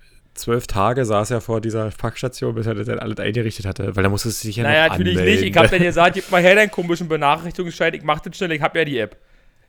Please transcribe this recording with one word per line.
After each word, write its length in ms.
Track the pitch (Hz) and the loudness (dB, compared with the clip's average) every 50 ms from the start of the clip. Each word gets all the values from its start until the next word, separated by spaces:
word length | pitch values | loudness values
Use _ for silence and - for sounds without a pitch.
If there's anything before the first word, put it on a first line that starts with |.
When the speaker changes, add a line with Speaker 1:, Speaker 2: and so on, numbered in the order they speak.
| _ _ _ _ _ _ _ | _ _ _ _ _ _ _
Speaker 1:
zwölf 340 | - - 117 117 120 - | -10 -2 -2 -2 -2 -2
Tage 380 | - - 101 98 113 127 139 127 | -4 -2 0 0 2 2 0 0
saß 260 | 107 107 101 107 104 | 0 0 0 0 0
er 80 | 123 110 | -2 -4
vor 220 | - - 113 110 | -2 -4 -4 -4
dieser 280 | 107 113 107 110 110 107 | -2 -4 -4 -2 -4 -4
Packstation, 600 | - - - 117 - - - 123 - - 131 123 117 | -6 -6 -6 -6 -6 -6 -8 -8 -6 -4 -6 -4 -4
bis 120 | 113 104 | -4 -4
er 100 | 113 107 | -4 -4
das 120 | 101 107 | -4 -4
dann 120 | 117 113 - | -6 -6 -6
alles 180 | 117 110 107 - | -6 -8 -6 -6
eingerichtet 460 | - 104 107 120 110 110 - - - | -6 -4 -2 -2 -2 -4 -6 -6 -6
hatte, 300 | 95 92 - 95 101 98 | -6 -6 -4 -6 -4 0
weil 80 | 101 95 | 2 2
da 60 | 98 | 2
musstest 340 | 101 98 - 117 101 - - | 0 0 -2 -4 -6 -6 -8
du 40 | 107 | -8
dich 80 | 98 | -6
ja 60 | 117 120 | -2 0
Speaker 2:
Naja, 200 | 143 151 156 160 | 2 4 4 4
Speaker 1:
noch 60 | 160 | 2
Speaker 2:
natürlich 260 | 98 - 185 180 180 | 2 2 0 0 2
Speaker 1:
anmelden. 240 | 90 180 185 214 196 | 2 4 4 4 4
Speaker 2:
nicht. 100 | 190 190 | 2 2
Ich 60 | 196 | 6
hab 140 | 165 156 - | 6 6 6
dann 120 | 190 180 175 | 6 2 2
gesagt, 320 | 175 151 165 170 185 175 | 2 4 4 4 4 4
"Gib 140 | 196 - - | 0 -2 0
mal 120 | 190 175 | 2 4
her 140 | 175 185 196 | 6 6 6
deinen 160 | 214 214 202 | 6 4 2
komischen 360 | - - 175 170 175 - 180 | 0 -4 -2 -2 -2 -4 -2
Benachrichtigungsschein, 840 | 156 160 151 151 143 151 160 165 175 156 - 180 170 160 - 170 165 160 | -4 -2 0 2 2 2 0 -2 -8 -8 -8 -8 -8 -4 -2 -2 -2 -2
ich 100 | 151 139 | -2 -2
mach 160 | 151 151 156 | -2 -2 -2
das 160 | - 180 - | -4 -12 -8
schnell, 160 | - 196 170 | -6 -4 -4
ich 100 | 160 143 | -2 -2
hab 140 | 156 156 - | -2 0 0
ja 80 | 165 160 | 0 -2
die 160 | 147 135 113 | 0 -2 -2
App." 160 | 107 101 - - _ _ _ _ _ _ _ _ _ | -4 -4 -8 -16 _ _ _ _ _ _ _ _ _